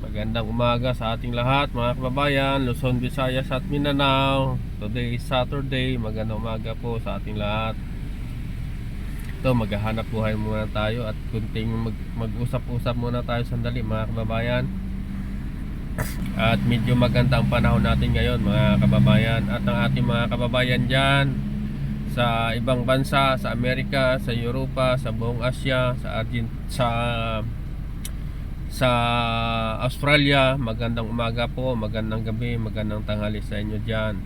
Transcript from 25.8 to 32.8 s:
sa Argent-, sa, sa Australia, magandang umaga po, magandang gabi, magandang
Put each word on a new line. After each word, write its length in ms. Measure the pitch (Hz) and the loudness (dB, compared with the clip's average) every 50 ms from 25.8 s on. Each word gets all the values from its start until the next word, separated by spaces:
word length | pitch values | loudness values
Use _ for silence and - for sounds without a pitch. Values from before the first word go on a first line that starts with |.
| 127 123 123 123 | 2 0 0 -2
sa 240 | - 92 98 110 | -4 -4 -4 -4
Argent-, 320 | 110 110 123 117 113 113 - - - - | -4 -2 -2 -2 -2 -2 -4 -6 -6 -6
sa, 180 | - - 127 117 117 117 120 120 117 117 113 113 113 110 110 117 - - - - - - - - - - - - - - - - - - - - - - - - | -2 0 0 0 2 0 0 0 -2 -2 -2 -2 -2 -2 -2 -4 -4 -6 -6 -6 -6 -6 -6 -6 -6 -6 -6 -6 -6 -6 -6 -6 -6 -6 -6 -8 -8 -8 -8 -8
sa 200 | - - 131 127 123 120 120 120 120 120 117 117 113 113 113 117 113 113 113 110 110 107 | -4 0 2 2 2 2 2 2 2 0 0 0 0 0 0 0 -2 -2 -2 -2 -2 -2
Australia, 720 | 117 127 123 - - 139 147 147 143 139 143 139 135 131 131 | -2 -2 -2 -2 2 4 4 6 6 6 6 6 6 4 4
magandang 560 | 139 131 117 113 113 120 117 117 120 113 110 | 2 -2 -2 -2 -2 -2 -2 -2 -2 -2 -4
umaga 400 | 113 120 117 117 117 120 120 113 | -2 -2 -2 -2 0 0 -2 -2
po, 240 | - - 127 131 127 | -2 -4 -2 -2 -2
magandang 480 | 113 107 107 107 110 110 110 110 110 | -2 -2 -2 -2 -2 -2 -2 -2 -2
gabi, 320 | 113 113 110 110 120 120 120 | -2 -2 -4 -2 -2 -2 -2
magandang 480 | 113 110 107 104 107 | -2 -2 -4 -4 -2